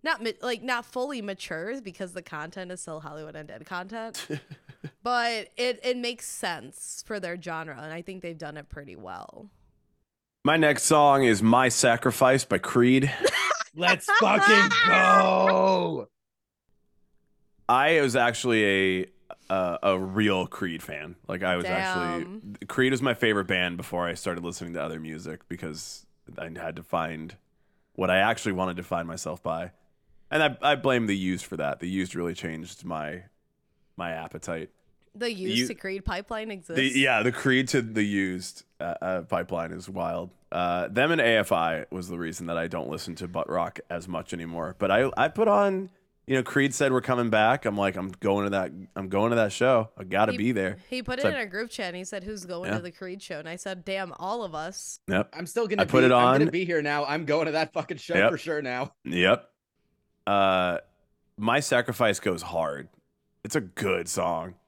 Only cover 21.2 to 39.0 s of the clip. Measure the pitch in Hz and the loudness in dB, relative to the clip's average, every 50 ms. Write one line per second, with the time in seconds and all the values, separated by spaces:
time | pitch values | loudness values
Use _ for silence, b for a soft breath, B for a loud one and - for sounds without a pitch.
21.2 | _ - 85 92 95 92 90 87 87 180 185 190 190 185 185 180 180 175 175 175 | _ -8 -6 -2 0 0 0 0 0 -2 -4 -2 -2 -2 -4 -4 -4 -4 -4 -6
22.2 | 175 180 196 220 214 202 202 - - - - - 127 131 135 123 135 135 117 - | -8 -10 -12 -16 -16 -16 -16 -14 -14 -6 0 2 2 2 2 0 0 0 0 2
23.2 | - 110 104 101 95 90 98 90 90 87 87 87 85 - - 87 85 85 82 - | 2 2 2 2 0 0 0 0 0 0 -2 -6 -8 -6 -4 -2 -2 -2 -4 -6
24.2 | - 98 87 87 85 85 87 - 90 85 85 82 73 80 80 80 78 78 78 78 | -6 -6 -6 -4 -6 -8 -8 -8 -10 -8 -6 -6 -6 -6 -6 -10 -10 -10 -12 -10
25.2 | 87 78 78 - _ _ 87 82 - 80 76 80 - - - - _ _ _ _ | -10 -12 -14 -14 _ _ -12 -10 -10 -10 -10 -10 -12 -14 -16 -18 _ _ _ _
26.2 | _ - 78 - 85 85 82 87 85 80 82 87 85 _ - 82 80 80 80 78 | _ -18 -14 -12 -12 -12 -10 -10 -10 -10 -10 -10 -8 _ -2 -2 -2 -4 -6 -10
27.2 | 78 85 - _ _ _ _ _ _ _ _ _ _ _ _ - 95 90 92 95 | -12 -14 -16 _ _ _ _ _ _ _ _ _ _ _ _ -2 0 2 4 4
28.2 | 98 110 117 - - 110 95 90 92 92 87 90 87 - 92 85 85 85 82 82 | 4 4 2 0 -2 -4 -2 -2 -2 -4 -4 -6 -6 -4 -4 -4 -4 -6 -10 -10
29.2 | - 80 82 - _ 82 80 82 90 90 _ _ _ _ _ _ _ _ _ - | -8 -8 -10 -6 _ -6 -6 -6 -8 -10 _ _ _ _ _ _ _ _ _ -20
30.2 | _ _ 143 156 156 147 127 - - 143 147 131 - 139 127 120 113 104 98 98 | _ _ 0 2 2 0 0 0 0 0 0 2 2 2 2 2 2 2 0 0
31.2 | 92 92 92 90 - - 95 80 73 71 69 - 85 90 92 95 92 90 - 87 | 0 -2 -2 -4 -6 -10 -6 -4 -4 -4 -4 -4 -6 -4 -2 -2 -2 -2 -4 -6
32.2 | 87 85 82 - - 85 80 80 82 90 - - - 87 85 78 76 73 82 90 | -4 -4 -6 -6 -8 -8 -8 -8 -12 -14 -16 -16 -10 -10 -8 -8 -8 -8 -10 -12
33.2 | 90 - _ _ _ _ _ _ _ _ _ _ _ _ _ - 90 85 82 80 | -16 -20 _ _ _ _ _ _ _ _ _ _ _ _ _ -10 -8 -8 -6 -8
34.2 | 82 80 - 85 - - 85 82 87 - _ _ _ _ _ _ _ _ _ 208 | -10 -12 -14 -12 -8 -8 -8 -8 -8 -12 _ _ _ _ _ _ _ _ _ -8
35.2 | 240 240 226 185 185 190 208 240 254 233 214 - - 190 190 196 196 - 185 185 | -8 -8 -6 -6 -6 -2 -2 -2 -2 -2 -6 -10 -10 -10 -10 -8 -8 -6 -8 -8
36.2 | 202 _ 233 220 220 220 208 190 165 - 165 139 135 135 123 135 135 131 120 110 | -8 _ -10 -10 -8 -10 -12 -14 -12 -6 -2 0 0 2 2 2 4 4 4 2
37.2 | 110 123 120 - - 139 127 131 131 123 - 135 117 113 110 110 104 104 101 98 | 2 0 -2 0 0 2 2 2 2 2 0 0 0 0 -2 0 0 0 0 0
38.2 | 98 92 92 92 90 - - - _ _ _ _ 73 87 85 - | 0 -2 -4 -6 -8 -12 -16 -18 _ _ _ _ -8 -8 -6 -6